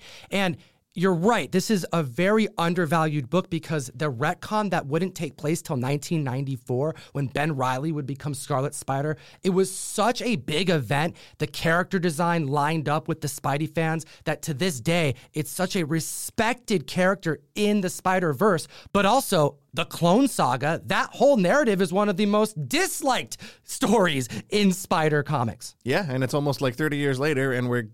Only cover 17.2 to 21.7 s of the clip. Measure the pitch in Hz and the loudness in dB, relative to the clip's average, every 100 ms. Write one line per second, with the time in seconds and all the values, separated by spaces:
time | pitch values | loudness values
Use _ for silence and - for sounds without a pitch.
17.2 | 165 143 _ - 208 208 180 - 185 185 | -4 -6 _ -2 2 2 0 -4 0 0
18.2 | 175 131 208 160 - - - 196 196 262 | 0 2 2 2 -2 -16 -4 0 4 2
19.2 | - 180 143 - _ - - - 170 208 | 2 2 2 0 _ -8 -6 0 4 6
20.2 | 277 - 139 131 143 156 - 208 - - | 4 2 0 2 0 -2 -2 -2 -2 4
21.2 | 269 254 175 269 254 | 6 6 6 4 4